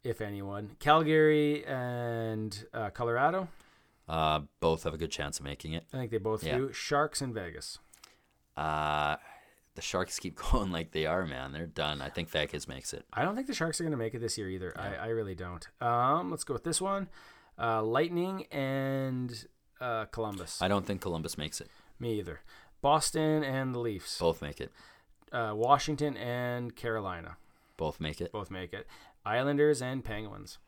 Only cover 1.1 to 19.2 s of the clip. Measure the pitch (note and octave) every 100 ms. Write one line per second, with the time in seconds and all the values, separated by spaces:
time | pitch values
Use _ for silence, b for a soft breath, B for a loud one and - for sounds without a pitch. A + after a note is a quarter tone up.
1.1 | D#3 D#3 D3+ D3 D3 - C3 B2 B2 A#2+
2.1 | A#2 A2+ A2 G#2+ G#2 G#2+ A#2+ G#2+ - A#2
3.1 | A#2+ C#3+ F#3 F#3 b b b b b -
4.1 | D#2+ D#2 D2+ C#2+ _ E2+ D#2+ D#2+ D#2 D#2+
5.1 | - D2 - C#2+ C#2 D#2 E2 - C3 A#2+
6.1 | A2 G#2+ G#2+ D#3+ D3 C3+ - - D3 D3+
7.1 | - C3+ A2 F2 - - - b b b
8.1 | b b b _ - D#2 D2+ D2+ D2+ D2
9.1 | D2+ B B B B B - - F#2 F2+
10.1 | - F#2 - - B2 G2 E2+ E2 D#2+ D#2
11.1 | F2+ E2+ C2 C2+ D2 E2 D#2 D2+ D2 C#2
12.1 | - D#2+ D#2+ D2 D2+ C#2+ C2+ - - -
13.1 | - D#3+ A3 C4+ - E3 D#3 E3 C#3+ A2+
14.1 | A#2+ A2+ - G2 F#2 F2+ - G2 F2+ A2
15.1 | A2+ G2+ F2+ F2+ F2 - _ A#2+ A#2+ B2+
16.1 | D#3 F3+ E3 - B2+ E3+ E3 F#3 G3 F#3+
17.1 | B B B B - A#2 A2 A2 B2 E3+
18.1 | F3 F#3 F#3+ - D3+ C3+ C3+ C3+ C3+ C3+
19.1 | B2+